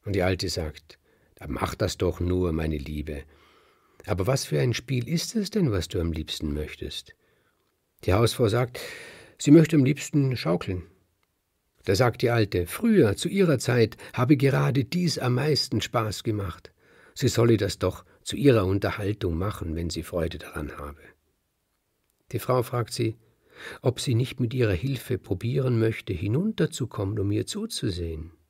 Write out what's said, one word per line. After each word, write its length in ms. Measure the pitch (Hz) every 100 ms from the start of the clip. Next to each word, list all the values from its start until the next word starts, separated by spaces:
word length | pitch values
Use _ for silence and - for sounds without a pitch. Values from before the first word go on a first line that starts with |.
Und 100 | -
die 80 | 95
Alte 260 | 90 92 95
sagt: 520 | 92 78 - _ - _ _ _
„Da 120 | - 73
mach 260 | - 92
das 240 | - 104 -
doch 220 | 90 -
nur, 320 | 87 90 90
meine 260 | 80 80 78
Liebe. 460 | 76 76 76 73 - _ _ _ _ _ _ _ -
Aber 220 | 95 95
was 160 | 135
für 160 | - 151
ein 120 | 127
Spiel 360 | 113 - 127 117
ist 260 | 165 -
es 160 | 226 196
denn, 220 | 220 156
was 160 | 101 -
du 120 | 98
am 120 | 85
liebsten 420 | 82 78 - 78
möchtest?“ 640 | 73 76 - 73 - - _ _ _ _ _ _ _ _ _
Die 80 | -
Hausfrau 340 | 95 117 - 117
sagt, 320 | 117 127 - - - - - - _
sie 140 | -
möchte 240 | 156 156
am 100 | 156
liebsten 520 | 131 143 - 151 135 120
schaukeln. 480 | - 170 - 92 - _ _ _ _ _ _ _ _ _
Da 120 | - 101
sagt 260 | 123 -
die 80 | 123
Alte: 360 | 117 104 90 87
„Früher, 480 | - 233 208 113 95
zu 120 | 175
ihrer 300 | 196 175 131
Zeit, 380 | - 120 113 - -
habe 240 | - 123 139
gerade 480 | 135 143 143 131
dies 340 | 120 175 175 -
am 160 | 127
meisten 460 | 123 147 139 - 113
Spaß 420 | - 123 107 95
gemacht. 500 | - 104 95 - - _ _ _ -
Sie 140 | - 123
solle 280 | - 120 110
das 240 | 101 -
doch 240 | 92 - - _
zu 140 | - -
ihrer 280 | 139 117
Unterhaltung 720 | 92 98 98 98 101 107 92 82
machen, 380 | 101 - 85
wenn 160 | 80 85
sie 140 | 82
Freude 340 | 80 87 82 78
daran 380 | - 85 73 -
habe.“ 220 | 73 73 - _ _ _ _ _ _ _ _ _ _ _ _
Die 60 | 117
Frau 240 | - 127
fragt 300 | 113 120 110
sie, 240 | - 113 110 _ _ _ - - -
ob 180 | 127 -
sie 140 | -
nicht 260 | 117 131 -
mit 120 | 120
ihrer 200 | 127 113
Hilfe 460 | 87 135 131 - -
probieren 600 | - 92 117 139 131 113
möchte, 340 | 113 110 -
hinunterzukommen, 1040 | 85 101 127 214 214 156 - 120 - 98 107
um 120 | 101
ihr 160 | 107 -
zuzusehen. 840 | 208 226 - 113 87 85 78 82 _